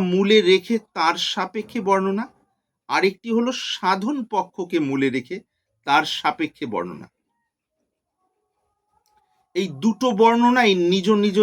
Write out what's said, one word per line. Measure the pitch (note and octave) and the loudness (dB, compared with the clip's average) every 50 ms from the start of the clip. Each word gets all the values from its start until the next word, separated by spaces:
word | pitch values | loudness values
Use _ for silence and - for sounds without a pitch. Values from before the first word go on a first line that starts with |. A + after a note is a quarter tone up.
| F#3+ | 4
মূলে | F3+ F3+ F#3+ G3+ G3 A3 G#3+ F#3 | 2 0 2 2 4 4 4 6
রেখে | F3 F#3+ F#3+ F#3 - A#3 A3 - _ - | 4 4 2 2 -2 -4 -4 -6 _ -6
তার | G3 D#3+ E3 E3+ F3 - | -2 -2 0 0 -2 -4
সাপেক্ষে | - - G#3 F#3+ G3 - A3 G#3 - - A#3+ | -6 -6 -6 -6 -6 -6 -10 -10 -8 -8 -6
বর্ণনা, | F#3+ G3 G3 G3 F#3+ F#3+ G3 G#3 A#3+ - _ _ _ _ _ _ _ _ _ _ _ - | -2 0 0 0 0 0 -2 -4 -6 -8 _ _ _ _ _ _ _ _ _ _ _ -6
আরেকটি | C3 D#3 F#3 G3 G3 - - A#3 | -2 0 0 0 0 -4 -4 -2
হলো | A3 A3+ A#3+ B3+ B3 - - | -2 0 0 -2 -4 -6 -8
সাধন | - - - - F#3 F#3+ F#3+ G3+ A#3+ D4+ C4+ A3+ | -8 -8 -4 -2 -2 -2 0 -2 -4 -4 -6 -6
পক্ষকে | - G#3+ G3 - - _ - F3+ - F#3 E3 | -4 -4 -4 -4 -4 _ -10 -8 -4 -2 -2
মূলে | D3+ C3+ C3+ C3+ C#3 C3+ | -2 -2 0 0 0 0
রেখে | A#2+ C3 B2 - F3+ - - _ _ _ _ _ _ _ _ | -2 -4 -6 -8 -12 -14 -14 _ _ _ _ _ _ _ _
তার | C#3+ C#3 D#3 D#3 - | 0 2 2 2 0
সাপেক্ষে | - - - - - - D#3+ D3+ - - D3+ | -4 -6 -4 -4 -4 -4 -6 -8 -8 -10 -10
বর্ণনা। | B2 G#2 F2 F2 F2+ E2+ D2 - - _ _ _ _ _ _ _ _ _ _ _ _ _ _ _ _ _ _ _ _ _ F#4+ F#4 F#4 F#4+ G#4 G#4+ G4+ G4+ _ G#4+ G#4+ G#4 _ _ _ _ _ _ _ _ _ _ _ _ _ _ _ - | -6 -6 -6 -6 -8 -10 -14 -18 -20 _ _ _ _ _ _ _ _ _ _ _ _ _ _ _ _ _ _ _ _ _ _ _ _ _ _ _ _ _ _ _ _ _ _ _ _ _ _ _ _ _ _ _ _ _ _ _ _ -6
এই | F3 G3 F3+ C#3+ C3 | -4 -4 -4 -4 -2
দুটো | D#3+ A3+ G#3 - B3+ B3+ A3 | -2 -2 0 0 0 0 2
বর্ণনাই | F#3+ A3+ A3+ A#3 A#3 A#3+ A#3+ B3 B3+ A#3 G#3+ F#3+ F3+ F3 | 4 4 4 4 4 4 4 4 4 4 4 4 2 2
নিজ | F3 F#3 G3 F3+ G3+ A3 | 2 2 2 2 2 2
নিজ | G#3 G3+ G#3 F#3 G#3 | 2 2 2 2 2